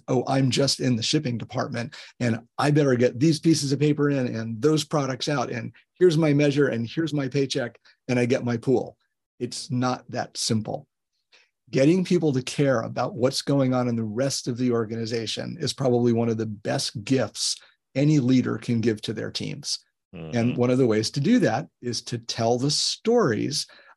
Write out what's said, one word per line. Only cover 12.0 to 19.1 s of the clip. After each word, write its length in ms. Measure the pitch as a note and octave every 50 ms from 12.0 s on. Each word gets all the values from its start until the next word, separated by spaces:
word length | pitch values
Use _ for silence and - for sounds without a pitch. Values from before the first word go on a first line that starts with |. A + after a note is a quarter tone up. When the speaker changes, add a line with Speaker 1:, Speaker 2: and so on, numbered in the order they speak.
| F3+
Speaker 1:
people 280 | - F3+ F3 D#3 D#3 C3+
to 100 | C3 B2
care 380 | - - - D3 C#3 C3 A2+
about 340 | A2+ A2+ B2 B2+ B2 C3+ A3
what's 280 | D#3 A#2+ C3 C3+ - -
going 320 | - C#3+ C#3 C3+ B2+ B2+
on 120 | B2+ B2
in 100 | B2 A#2
the 60 | A#2 A2+
rest 460 | G#2+ G#2 A2+ C3 C#3 C3+ - - D#3
of 80 | B2
the 160 | A#2 B2+ B2+ A#2
organization 880 | A#2 A#2 G2+ A2+ A2+ A2+ A2 A#2+ A#2 A2+ G#2+ - - - A#2+ A#2+ -
is 120 | - C3 -
probably 380 | - C#3 C3 A#2+ A#2+ A#2+ A#2+ A#2
one 180 | A2+ A#2 A#2
of 80 | A2+ A2
the 80 | A2+
best 580 | A2 G#2 G2+ - A#2 B2+ C#3 - - - - G#2+
gifts 520 | - C3+ C3 A#2 G2 - - - - - - - _ _ _ _ _ -
any 240 | C3 C#3+ D3 D#3 D3
leader 380 | B2 A#2+ B2+ B2+ A#2 A#2 A#2
can 240 | A2+ - - A#2+ A#2
give 220 | G#2+ A#2 A2 G#2+ -
to 100 | -